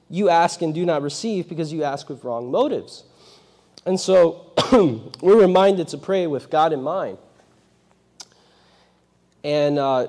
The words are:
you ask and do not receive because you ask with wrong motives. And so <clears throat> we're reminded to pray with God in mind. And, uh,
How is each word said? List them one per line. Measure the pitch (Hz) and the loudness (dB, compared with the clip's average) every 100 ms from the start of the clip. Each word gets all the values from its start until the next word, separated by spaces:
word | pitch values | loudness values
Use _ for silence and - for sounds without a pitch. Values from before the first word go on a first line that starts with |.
| - | -10
you | 175 202 | -2 2
ask | 170 170 - | 2 2 -2
and | 165 | -4
do | 156 | -2
not | 175 151 | -2 -2
receive | 143 143 226 196 160 | -4 -6 -6 -6 -6
because | 160 156 | -8 -6
you | 160 | -6
ask | 147 139 - | -6 -6 -10
with | 131 | -12
wrong | 127 117 123 | -8 -8 -4
motives. | 180 277 165 80 - - _ - _ _ _ _ - - | -2 -2 -4 -10 -20 -20 _ -20 _ _ _ _ -12 -6
And | 185 | -4
so | 185 185 170 - - - - | 2 4 4 0 -8 -4 2
<clears throat> | 247 170 110 - - | 4 4 0 -12 -2
we're | 175 220 | 4 6
reminded | 185 185 196 190 156 | 6 6 4 2 -4
to | 143 | -10
pray | - 196 170 | -4 -2 -2
with | 135 - | -6 -2
God | 156 160 | 0 0
in | 147 | 0
mind. | 135 185 131 95 _ _ _ _ _ _ _ _ _ - - _ _ _ _ _ _ _ _ _ _ _ | -4 -6 -8 -12 _ _ _ _ _ _ _ _ _ -20 -20 _ _ _ _ _ _ _ _ _ _ _
And, | 147 147 147 143 | -4 -2 0 0
uh, | 135 131 | 0 -2